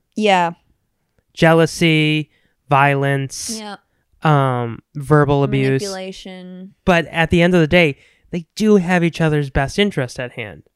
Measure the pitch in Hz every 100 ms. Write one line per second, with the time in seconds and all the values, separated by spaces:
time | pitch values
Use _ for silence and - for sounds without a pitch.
0 | _ - 208 185 170 170 _ _ _ _
1 | _ _ _ - 165 165 156 - 170 156
2 | 151 156 151 _ _ _ - 139 143 139
3 | 139 139 135 - - 220 214 202 _ _
4 | _ _ 160 147 135 123 117 113 - 147
5 | 135 151 143 143 139 135 135 135 160 190
6 | 190 190 190 185 180 185 185 _ - 170
7 | 160 165 160 175 175 180 151 175 160 135
8 | _ _ _ 175 160 - 214 208 175 185
9 | 170 - 160 151 139 147 139 - 202 160
10 | 123 - 123 - 110 76 -